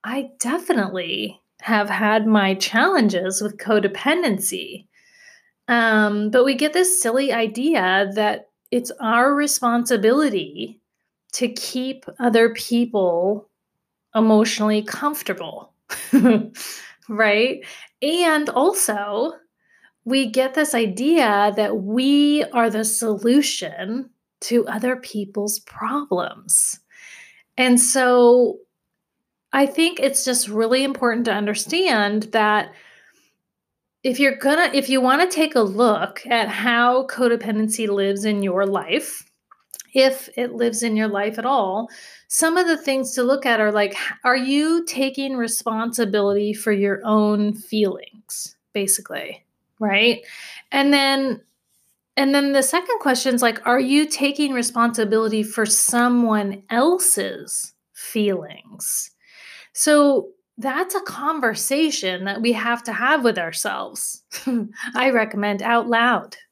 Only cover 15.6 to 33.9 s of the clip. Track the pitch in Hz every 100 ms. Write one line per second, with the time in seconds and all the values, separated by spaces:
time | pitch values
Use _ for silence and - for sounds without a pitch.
15.6 | - _ _ - - 269 220 220 - -
16.6 | - - - - - 208 220 208 240 -
17.6 | - - - _ 285 339 349 311 294 247
18.6 | 311 415 - 208 202 208 294 - _ _
19.6 | _ _ _ _ - 262 254 220 262 262
20.6 | 294 247 220 185 269 330 240 202 208 202
21.6 | 208 220 190 226 262 285 294 294 - 247
22.6 | 226 214 220 - 226 202 233 269 285 -
23.6 | 170 160 185 240 262 _ _ _ - 240
24.6 | 214 214 247 254 - 214 196 208 208 -
25.6 | - - 214 285 294 180 - - - -
26.6 | - - _ - - - - _ _ -
27.6 | 254 247 247 269 254 247 240 247 240 -
28.6 | - _ _ _ _ _ _ _ _ 269
29.6 | 277 277 330 359 269 269 - 247 202 208
30.6 | 226 262 269 269 247 233 240 196 208 208
31.6 | - 330 370 226 202 214 214 226 214 214
32.6 | - - - - _ _ _ _ _ _
33.6 | _ _ _